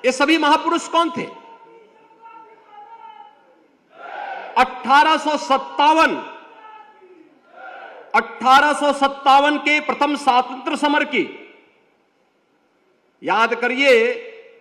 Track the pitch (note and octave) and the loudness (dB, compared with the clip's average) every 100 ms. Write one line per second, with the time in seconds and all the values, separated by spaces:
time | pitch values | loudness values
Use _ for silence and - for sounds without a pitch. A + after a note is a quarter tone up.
0 | B3 B3+ C#4+ D#4+ D4 C#4 C#4 E4 - D#4+ | -2 0 0 2 2 0 0 -4 -2 -2
1 | E4+ - - - - - - - _ A4 | -2 -4 -12 -16 -20 -20 -20 -20 _ _
2 | A4+ A4 A4+ A4+ A4 A4 G#4+ G#4 A4 A4+ | _ _ -20 -20 -20 -20 _ -20 -20 -20
3 | A4+ A4 - _ _ _ _ _ _ - | -20 -20 -20 _ _ _ _ _ _ -20
4 | - - - - - - B3+ - A3+ C#4 | -18 -14 -12 -14 -6 -2 -2 -4 2 4
5 | D#4 D#4 D4+ D4 - C4 C4+ - D4 D#4+ | 4 2 -2 -4 -2 -4 -2 0 4 4
6 | D4+ F3 - - - - - - - G4 | 2 0 -10 -20 -20 -20 -20 -20 -20 _
7 | F#4 F4 D4+ _ _ - - - - - | -20 -20 -20 _ _ -20 -20 -18 -20 -20
8 | - - A#3 - A#3+ C4+ D4 C#4+ D4 C#4 | -2 -2 -2 -4 4 4 4 0 0 0
9 | D#4 C#4 C#4 C4+ D4 D4 D4 D4+ D4 A#3+ | -2 0 4 6 4 0 0 0 -2 -2
10 | C#4+ C#4+ C4+ B3 B3+ C4 E4 D4 D4 D4 | -2 0 2 2 0 -8 -8 -2 0 0
11 | C#4+ A#3 C3+ - - - _ _ _ _ | 0 -2 -4 -10 -20 -20 _ _ _ _
12 | _ _ _ _ _ _ _ _ _ _ | _ _ _ _ _ _ _ _ _ _
13 | _ _ D#3+ G3+ A3+ A#3 B3 B3+ C#4 A#3 | _ _ -4 0 0 0 -4 0 4 4
14 | A#3 - - - - _ | 2 -4 -12 -20 -20 _